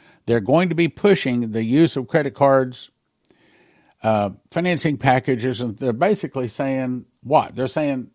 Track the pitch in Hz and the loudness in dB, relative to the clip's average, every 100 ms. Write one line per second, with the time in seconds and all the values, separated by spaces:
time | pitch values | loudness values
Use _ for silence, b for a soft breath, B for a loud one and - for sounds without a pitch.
0 | b b - 117 98 156 185 165 165 - | b b -2 -2 2 2 2 0 0 0
1 | 202 190 135 120 113 110 113 139 165 139 | 2 2 2 -2 -2 -4 0 4 4 2
2 | 123 160 143 - 139 135 127 123 - _ | -2 -2 -2 2 4 4 2 -6 -20 _
3 | _ _ b b b b b b b b | _ _ b b b b b b b b
4 | 113 107 101 104 _ 170 180 165 160 139 | 0 0 0 -6 _ -4 -2 -2 -2 0
5 | 131 127 135 127 127 110 123 104 131 113 | 2 2 2 -2 -2 -4 -6 -4 -4 0
6 | 180 202 143 135 123 - 139 131 127 127 | 0 0 -4 -8 -8 -6 -6 -4 -4 -8
7 | - _ 120 147 - 110 131 - 147 131 | -12 _ -2 0 0 -4 -6 -2 -4 -4
8 | 117 | -8